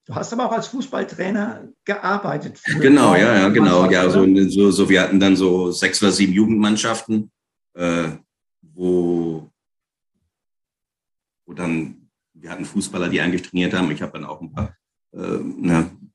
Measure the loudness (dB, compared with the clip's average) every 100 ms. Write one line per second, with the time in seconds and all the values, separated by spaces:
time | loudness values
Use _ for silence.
0 | -12 -10 -8 -6 -6 -6 -8 -10 -10 -8
1 | -10 -8 -6 -6 -6 -10 -18 _ -10 -6
2 | -4 -4 -4 -8 -8 -12 -8 2 6 6
3 | 6 4 4 4 4 4 4 4 4 4
4 | 4 4 4 4 4 4 2 4 4 4
5 | 4 2 4 4 2 2 -2 -2 -2 0
6 | 0 2 2 2 2 2 0 0 -2 -6
7 | -4 -4 -4 _ _ _ _ -6 -4 -2
8 | -4 -8 _ _ _ _ _ -6 -2 0
9 | 0 -2 -4 -8 -14 _ _ _ _ _
10 | _ _ _ _ _ _ _ _ _ _
11 | _ _ _ _ _ -10 -6 -6 -6 -14
12 | _ _ _ _ -18 -14 -8 -6 -6 -6
13 | -4 -2 -2 -4 -6 -4 -2 -2 -2 -4
14 | -10 -12 -14 -16 -14 -10 -10 -10 _ _
15 | _ -14 -8 -8 -8 -6 -2 -2 -2 -8
16 | -20